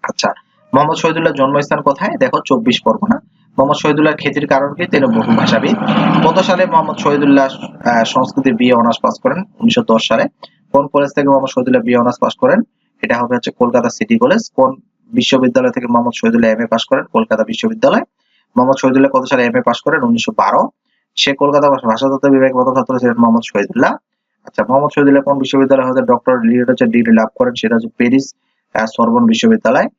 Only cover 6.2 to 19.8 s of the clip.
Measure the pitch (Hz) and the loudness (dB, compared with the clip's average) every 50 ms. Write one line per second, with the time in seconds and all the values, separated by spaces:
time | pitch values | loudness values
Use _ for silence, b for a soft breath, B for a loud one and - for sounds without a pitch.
6.2 | - - - 190 185 - 185 180 185 170 165 160 151 - - - - 151 143 139 | 2 2 2 2 0 0 0 0 0 2 2 0 0 0 -6 -4 -2 0 0 2
7.2 | 143 139 139 139 135 135 - - - - - - - 117 120 117 113 - - 127 | 4 4 4 4 4 0 -4 -10 -18 -18 -18 -6 -2 0 0 0 0 0 0 -2
8.2 | 107 104 - 139 135 135 120 113 123 123 123 117 120 117 113 - - - 110 - | -2 -2 -4 -2 0 0 0 2 2 2 4 4 2 0 0 0 -2 -4 -4 -2
9.2 | _ 131 139 175 190 _ _ _ - 117 - 123 113 - - 113 - - - 123 | _ -4 -4 -4 -8 _ _ _ -2 0 0 0 0 2 0 0 2 0 0 0
10.2 | 143 - _ B B B B B B _ - 139 139 139 - 143 143 139 - 147 | -2 -4 _ B B B B B B _ -2 -2 -2 0 -2 -2 -2 0 -2 -2
11.2 | 139 139 139 135 135 131 - 131 123 123 123 123 113 120 120 120 120 123 120 - | 0 2 2 2 0 -2 -4 -4 0 0 0 0 2 0 0 0 0 0 -2 -2
12.2 | - 120 - _ - 127 170 208 233 _ _ _ _ _ _ _ - - 117 120 | -4 -4 -2 _ 0 0 0 0 -2 _ _ _ _ _ _ _ -4 -4 -4 -4
13.2 | 120 117 123 117 - - - _ 123 120 120 123 117 117 - - 113 - 117 113 | -2 -4 -4 -4 -4 -8 -4 _ -2 0 0 0 0 -2 -4 -6 -2 -2 0 2
14.2 | 117 139 185 226 - - _ - 131 135 135 - _ _ _ _ _ _ - 127 | 2 2 0 0 -2 -4 _ 0 0 0 0 -6 _ _ _ _ _ _ -4 -2
15.2 | 123 - - 127 127 123 123 131 127 123 120 127 123 117 120 120 120 120 - - | 0 2 0 2 2 2 0 0 0 0 -2 -4 -4 -2 -2 0 0 -2 -4 -2
16.2 | - 113 117 117 117 113 110 110 120 110 117 113 - - 135 139 - - - 113 | -2 0 2 2 2 2 0 -2 -2 -2 -2 -4 -2 -4 -4 -4 -4 -4 -4 -4
17.2 | 113 - 113 110 110 110 113 - - 110 - - - 143 185 240 - _ _ _ | -2 -2 -2 -2 -2 -4 -4 -6 -4 -6 -4 0 0 2 2 0 -4 _ _ _
18.2 | _ _ _ _ _ _ _ 120 123 131 135 - - 131 127 135 135 139 135 131 | _ _ _ _ _ _ _ 0 0 0 0 0 0 0 2 2 2 2 2 -2
19.2 | 131 131 139 127 123 120 113 127 120 123 117 - | -2 0 -2 0 0 0 0 0 -2 -2 -4 -2